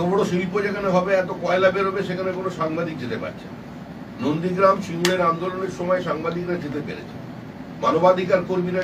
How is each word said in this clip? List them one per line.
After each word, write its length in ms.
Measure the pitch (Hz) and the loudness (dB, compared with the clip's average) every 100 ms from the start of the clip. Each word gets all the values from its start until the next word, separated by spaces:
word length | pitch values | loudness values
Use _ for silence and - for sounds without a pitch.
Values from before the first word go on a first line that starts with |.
| 175 | 2
বড় 100 | 196 170 | 2 2
শিল্প 240 | 175 185 208 202 | 0 0 0 0
যেখানে 220 | 196 196 180 | -2 2 2
হবে, 140 | 180 190 | 4 2
এত 80 | 180 - | 2 -2
কয়লা 280 | 175 185 190 | 0 4 4
বেরোবে, 260 | 190 196 196 180 | 4 0 0 -2
সেখানে 220 | 180 185 180 | -2 -2 -2
কোনো 120 | 185 156 | -4 -2
সাংবাদিক 360 | 160 160 165 131 | -2 -2 -4 -4
যেতে 140 | 120 110 | -6 -6
পারছে 240 | 90 - - | -6 -10 -14
না। 60 | - - - - - - - | -14 -14 -14 -14 -14 -12 -4
নন্দীগ্রাম 540 | 131 160 180 180 190 196 - | -2 0 0 6 6 6 0
সিঙ্গুরের 360 | 165 175 180 170 | 0 2 4 2
আন্দোলনের 420 | 165 185 185 185 180 | 2 -2 -4 -4 -4
সময় 220 | 175 180 170 | 0 0 0
সাংবাদিকরা 480 | 151 165 170 175 175 | -2 -2 -4 -4 -4
যেতে 160 | 147 147 110 | -4 -6 -6
পেরেছে, 280 | 80 - - - - - - - - | -10 -12 -14 -14 -14 -14 -14 -12 -4
মানবাধিকার 580 | 143 156 180 185 185 190 180 | 0 4 6 6 4 2 2
কর্মীরা 340 | 185 180 185 | 0 0 0